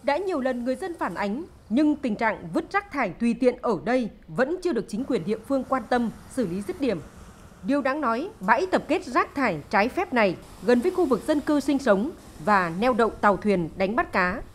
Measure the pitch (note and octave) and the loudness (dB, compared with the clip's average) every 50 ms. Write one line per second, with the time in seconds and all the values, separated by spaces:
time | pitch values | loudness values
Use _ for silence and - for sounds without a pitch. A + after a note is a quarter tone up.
0 | - A#3+ C#4+ D#4 G4 F#4+ F#4 C#4+ B3 C4 C4 B3 A#3+ B3+ C4 - F#4+ F#4+ E4+ E4+ | 0 0 0 0 0 -2 -2 0 0 0 -2 -2 -2 -4 -4 -4 -4 -8 -6 -4
1 | E4 B3+ F3 - G#3 G3+ G3+ C4+ F4 - - - - - G#3 B3 D#4 D4+ D4 C#4+ | -6 -6 -4 -4 -4 -4 -4 -4 -8 -10 -14 -20 -8 -2 2 4 4 4 2 0
2 | - B3 G#3+ G3+ A#3+ A3 G3 - - E3+ E3 D4 E4+ - - G4 G4+ G4+ - C#4+ | -2 -6 -4 0 0 -2 -2 -2 -8 -4 -4 -4 -4 0 -2 -4 -4 -2 -4 -4
3 | B3+ F#3+ D#3 - A#3 A#3 A3+ A#3 C4 B3 B3 - - A#3+ A3 D#3 C#3 F#3+ B3 C4 | -2 -2 -2 -2 -2 -2 0 2 2 2 2 2 -2 -2 -2 -2 0 0 0 0
4 | B3 G3 - - - - D#3+ D#3+ B3+ C4 E4+ F4+ - F4 C#4 A#3 F#3+ - - G3+ | 0 -2 -8 -12 -18 -10 -2 -2 0 0 0 -2 -2 -2 -2 -2 -4 -4 -6 -8
5 | C4+ - C#4 G#3+ D#3+ E3+ G#3+ - - - C#4 C4+ B3 - C4+ C4 - - B3+ B3 | -4 -2 -2 -2 0 -2 -4 -6 -4 -2 -2 -2 0 -2 -2 -2 0 0 0 0
6 | A#3+ A3 - - - - - - A#3+ F3 E3+ F#3+ G3+ - F#4 - C#4 B3+ G3+ D#3+ | 0 -2 -4 -8 -16 -10 -4 -4 -2 -2 -2 -6 -6 -6 -6 -2 -2 -2 -2 -2
7 | C3+ - - - - - - - - - - - - F#3+ C4+ C#4+ B3 C4+ - D#4 | -6 -12 -18 -20 -20 -20 -20 -20 -20 -20 -20 -12 -2 0 0 2 2 0 0 0
8 | D4 A#3+ A3+ A#3 D4+ G4+ A4 - F#3+ F#3 A3+ B3 F4+ F#4 - B3 - - C#4+ - | 0 0 0 0 -2 -6 -8 -8 2 2 2 2 2 2 0 0 2 2 -2 -2
9 | C#4+ - A#3+ D#4+ G4 - - C#4+ C4+ A#3 F3 D3+ C#3 - - G3+ G3+ B3+ - E4+ | 0 0 0 0 0 0 0 0 0 0 0 -2 -6 0 2 4 4 4 2 -2
10 | F#4+ - - B3 G#3+ G3 D#3+ - - - - - - F#3 B3 B3 A#3 F#4 F#4 F#4 | -4 0 2 4 4 4 2 -2 -8 -18 -18 -8 2 2 2 4 4 0 2 2
11 | F4+ C4+ B3+ F#3 - - D#4 D4+ - - D4+ D4 C4+ - D4 C4 - B3 G3+ F#3+ | 2 2 2 -2 2 0 0 0 2 2 0 2 2 2 0 0 4 4 4 4
12 | G#3+ D4+ F#4+ - - - - - D3+ F3 G#3 G3 F3+ E3+ E3 F3+ A3 B3+ B3+ G#3 | 2 -2 -6 -10 -18 -20 -16 -6 0 2 2 4 2 0 -2 0 2 2 4 4
13 | A#3+ G#3+ - - - G#3 G3+ E3+ - G#3+ G3 F3+ E3+ D3+ - - G3 F#3 A3 - | 2 0 0 2 4 4 4 4 2 2 2 2 0 -2 -2 -2 -2 0 0 0
14 | F4+ E4+ - G#3+ F#3 F3+ F#3 C4+ F4+ - | -2 0 0 0 0 0 0 -4 -8 -14